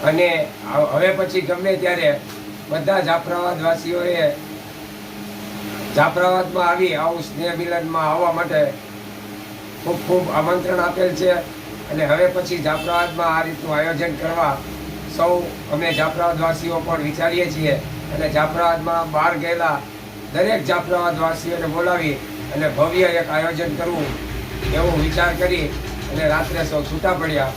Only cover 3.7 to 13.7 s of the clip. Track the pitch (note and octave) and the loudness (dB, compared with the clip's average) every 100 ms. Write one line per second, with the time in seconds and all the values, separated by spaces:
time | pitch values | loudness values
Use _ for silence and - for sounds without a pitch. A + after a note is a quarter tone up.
3.7 | E3 E3 F3 F3 E3+ D3+ - - - - | 0 0 -2 0 2 2 0 -8 -12 -12
4.7 | - - - - - - - - - - | -14 -14 -14 -14 -12 -12 -12 -10 -10 -8
5.7 | - - C#3+ D3 F3 F3+ F#3 F3+ F3+ F3 | -8 -4 2 2 4 2 2 0 0 2
6.7 | F3 F#3 D#3 D#3+ E3+ D3 C#3+ E3+ E3 F3 | 4 2 2 0 -2 -6 -4 -4 -2 -2
7.7 | E3+ D#3+ E3 D#3 D#3 F3 E3 F3 D3+ D3 | -2 -2 0 0 2 2 2 0 2 2
8.7 | - - - - - - - - - - | 0 -10 -12 -12 -12 -12 -12 -12 -14 -14
9.7 | - E3+ F3 G#2 F3+ - D3 D#3 F3+ F3+ | -10 -4 -4 2 2 2 0 2 2 2
10.7 | F#3 F3 F#3 F3+ D#3 F#3 F3 - - - | 0 0 2 0 2 2 2 0 -10 -12
11.7 | - - D3+ D3 D#3 F3+ F3+ F3 F3 D3+ | -12 -6 -2 2 4 4 4 -2 -2 0
12.7 | D#3 D#3+ F3 E3+ D#3+ E3+ D#3+ D#3+ D#3 D#3+ | 0 0 2 2 0 2 2 0 -4 -2